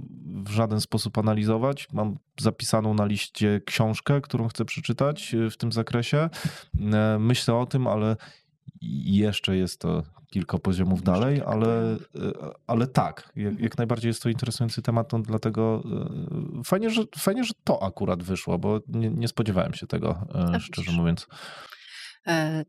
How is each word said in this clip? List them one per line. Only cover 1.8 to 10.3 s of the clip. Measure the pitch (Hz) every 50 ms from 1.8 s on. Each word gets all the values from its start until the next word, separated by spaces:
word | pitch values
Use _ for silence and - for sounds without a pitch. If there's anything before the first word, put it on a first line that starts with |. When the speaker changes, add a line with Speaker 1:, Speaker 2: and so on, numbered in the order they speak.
| - - -
Speaker 1:
Mam | 107 104 107 101 - - _ _ -
zapisaną | 104 110 110 - - - - 113 107 110 107
na | 107 104
liście | 101 104 98 - - - - 107 104 104 101 -
książkę, | - - - - 110 107 - - - 143 143
którą | 131 - - 120 113 113
chcę | - - 120
przeczytać, | - - - 156 - - - 135 143 151 147 - - -
e, | 113 113 110
w | 107 -
tym | - 120
zakresie. | 110 113 110 - - 120 117 - - 147 156 165 156 - - - - - - - - - 101 104 107
E, | 107 107 110 107 107
myślę | 110 113 123 120 - - 117
o | 117 123
tym, | 131 - 135 127 113
ale | 104 107 107 107 110 110 - - - - _ _ _ _ _ - - - - 57 60 69 -
jeszcze | - 98 101 104 107 98 - - - 95 92
jest | 92 87 - -
to | - 87 85 80 78 - - - - _